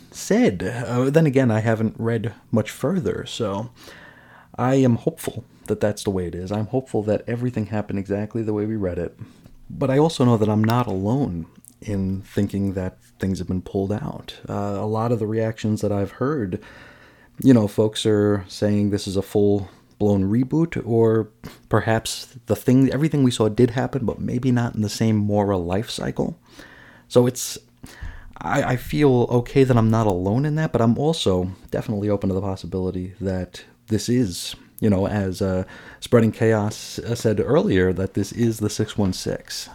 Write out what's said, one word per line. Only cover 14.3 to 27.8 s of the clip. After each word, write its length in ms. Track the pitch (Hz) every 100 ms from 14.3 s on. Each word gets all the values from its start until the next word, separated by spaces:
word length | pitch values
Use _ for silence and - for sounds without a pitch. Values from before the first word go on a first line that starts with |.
| - -
Uh, 60 |
a 320 | 104 101 98 107
lot 260 | 110 117
of 60 | 117
the 80 | 107
reactions 540 | 110 110 110 107 107
that 120 | 104
I've 200 | 101 98
heard, 500 | - 127 151 101 95 - - - - - _ _ -
you 100 | 131
know, 140 | 120 104
folks 400 | - 107 - 113
are 380 | 104 104 101 92
saying 420 | - 104 104 101
this 160 | 101 101
is 100 | 95
a 60 |
full-blown 1000 | - 107 104 101 95 - _ - 104 101
reboot, 580 | 95 113 135 151 165 - 104
or 440 | 117 113 113 110 _ - - -
perhaps 680 | 110 113 113 - - - 123 -
the 100 | 104
thing, 340 | - 127 131
everything 320 | 127 156 147
we 80 | 131
saw 180 | - 107
did 220 | 104 123
happen, 340 | 120 123 135
but 140 | 113 -
maybe 320 | 104 120 127
not 240 | 123 120
in 80 | -
the 60 | 104
same 280 | - 113 107
Moira 400 | 104 104 101 95
life 320 | 85 95 123
cycle. 500 | - - - - - _ - - - - - -
So 200 | 123 123
it's, 320 | 123 - - - _